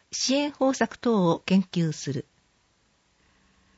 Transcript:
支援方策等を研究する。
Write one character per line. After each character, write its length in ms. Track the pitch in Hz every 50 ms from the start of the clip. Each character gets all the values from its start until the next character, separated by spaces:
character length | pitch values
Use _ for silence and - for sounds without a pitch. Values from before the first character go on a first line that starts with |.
| _ -
支 240 | - - - - 262
援 160 | 285 294 294
方 220 | 285 - 269 269 262
策 220 | - 233 - -
等 340 | - - 240 226 202 180 165
を 120 | 165 - -
研 220 | - 185 196 185 -
究 220 | - 175 165 160
す 220 | 147 - - 147 135
る。 120 | - - _ _ _ _ _ _ _ _ _ _ _ _ _ _ _ _ _ _ _ _ _ _ _ _ _ _ _ _ _ _